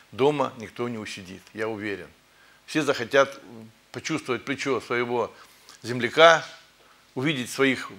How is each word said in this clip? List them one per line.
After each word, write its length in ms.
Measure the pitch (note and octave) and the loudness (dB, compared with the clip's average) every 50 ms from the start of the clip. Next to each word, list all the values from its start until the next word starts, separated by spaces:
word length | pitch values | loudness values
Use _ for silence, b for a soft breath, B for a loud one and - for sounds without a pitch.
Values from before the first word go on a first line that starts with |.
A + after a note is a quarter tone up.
| B B | B B
дома 420 | - G#2 C3 D3 D3+ C#3+ C3 A#2+ A2+ A#2 | 0 2 2 4 4 2 -2 -4 -4 -10
никто 280 | A2 F#2+ - - A#2+ A#2+ | -14 -12 -8 -6 -6 -6
не 80 | A#2+ A2 | -6 -8
усидит, 420 | G#2+ G#2 - G#2 F#2+ F2 F#2+ F#2 - - - | -10 -10 -12 -14 -14 -14 -16 -16 -18 -14 -8
я 140 | G#2+ A2 A2 | -6 -6 -6
уверен. 400 | A2+ G2+ G#2 G#2 G2 F2+ E2 D2+ - _ _ b b b b b b b b | -6 -6 -6 -6 -8 -8 -10 -16 -20 _ _ b b b b b b b b
Все 160 | b - D#3 | b -2 -2
захотят 600 | D3 C#3 C3 - A#2 G#2 C#3 C#3 C#3 C#3 - - - - A#2+ A2+ A2+ A2+ - _ _ _ | 0 0 0 -2 -2 2 4 4 4 4 0 -14 -18 -20 -20 -20 -20 -20 -20 _ _ _
почувствовать 540 | - A#2+ - - D#3+ C#3+ - - A#2+ A2 - | -14 -10 -8 -6 -6 -6 -4 -4 -6 -6 -4
плечо 360 | C#3 C3+ - - C#3+ B2+ G#2+ | -6 -6 -4 -2 -2 -2 -4
своего 540 | - - B2 A#2+ B2 A#2+ B2 A#2+ G#2 F2+ B B B B B B B B B B | -4 -4 -2 -2 -2 -2 -2 -2 -2 -4 B B B B B B B B B B
земляка, 600 | - A2 B2 B2+ A#2 A2+ - D3+ D#3+ E3+ E3 D3+ - - - - - _ _ _ b b b b b b - | -8 -6 -4 -2 -2 2 6 10 10 10 10 8 2 -6 -16 -20 -20 _ _ _ b b b b b b -6
увидеть 360 | C3 B2+ D#3+ D#3 B2+ A#2+ A2 | -4 -2 -2 -2 -4 -6 -4
своих 400 | - - C#3 C3+ B2 - - - G2 | 0 2 2 4 2 0 -4 -10 -10